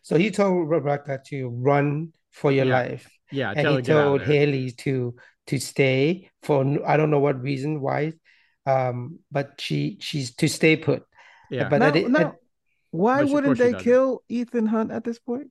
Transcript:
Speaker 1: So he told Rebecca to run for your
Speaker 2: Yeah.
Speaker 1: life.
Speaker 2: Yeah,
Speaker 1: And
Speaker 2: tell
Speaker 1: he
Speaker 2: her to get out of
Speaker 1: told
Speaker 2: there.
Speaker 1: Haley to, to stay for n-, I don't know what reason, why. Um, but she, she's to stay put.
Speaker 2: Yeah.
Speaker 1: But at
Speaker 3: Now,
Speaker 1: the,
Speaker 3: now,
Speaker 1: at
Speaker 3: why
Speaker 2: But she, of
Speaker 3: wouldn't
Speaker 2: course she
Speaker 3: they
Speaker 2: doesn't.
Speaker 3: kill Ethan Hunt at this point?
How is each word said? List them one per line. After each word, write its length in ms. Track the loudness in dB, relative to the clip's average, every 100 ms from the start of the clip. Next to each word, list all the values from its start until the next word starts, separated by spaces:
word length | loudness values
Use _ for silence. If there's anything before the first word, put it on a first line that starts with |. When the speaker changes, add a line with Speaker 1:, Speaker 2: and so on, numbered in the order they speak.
Speaker 1:
So 140 | 0 0
he 140 | 2
told 400 | 2 2 2 0
Rebecca 500 | -2 0 -4 -6 -10 -8
to 220 | -10 -8
run 640 | -2 2 2 2 -2 -8 _ _
for 200 | -2 0
your 140 | 2 2
Speaker 2:
Yeah. 60 | 0
Speaker 1:
life. 320 | -2 -8 -14 _ _
Speaker 2:
Yeah, 200 | -6 -4
Speaker 1:
And 80 | 0
Speaker 2:
tell 120 | 0
Speaker 1:
he 40 | 0
Speaker 2:
her 60 |
to 40 | 2
get 100 | 2
out 40 |
of 60 | 4
Speaker 1:
told 140 | 0
Speaker 2:
there. 40 | 2
Speaker 1:
Haley 420 | 2 2 0 -4
to, 460 | -6 -4 -2 -4 -8 -20 _ -6
to 100 | -6
stay 720 | -4 0 2 4 2 0 -8 _
for 180 | -2 0
n-, 160 | 2 0 2
I 100 | 2
don't 140 | 2
know 100 | 2
what 220 | 2 -2
reason, 400 | -4 -6 -4 -4
why. 320 | -4 -2 -4 -8 _ _ _ _
Um, 540 | -2 0 0 -4 -10 -16 _
but 300 | -6 -6 -10
she, 380 | -6 -4 -4 -6
she's 340 | -8 -8 -8 -4
to 120 | -2
stay 280 | 2 2 4
put. 260 | 0 -2 _ _ -20 _ _
Speaker 2:
Yeah. 180 | -6 0
Speaker 1:
But 140 | 4
at 120 | 4
Speaker 3:
Now, 60 | 2
Speaker 1:
the, 80 | 2
Speaker 3:
now, 120 | 2
Speaker 1:
at 140 | 0 -4 _ _ _ _ _
Speaker 3:
why 280 | 0 2 2
Speaker 2:
But 20 |
she, 80 | 2
of 60 |
Speaker 3:
wouldn't 140 | 2 0
Speaker 2:
course 80 | 2
she 60 |
Speaker 3:
they 80 | 2
Speaker 2:
doesn't. 120 | 2
Speaker 3:
kill 380 | 2 4 4 -2 _
Ethan 360 | -6 -4 -2 0
Hunt 240 | 0 -2
at 120 | -6
this 140 | -8 -10
point? 300 | -8 -8 -10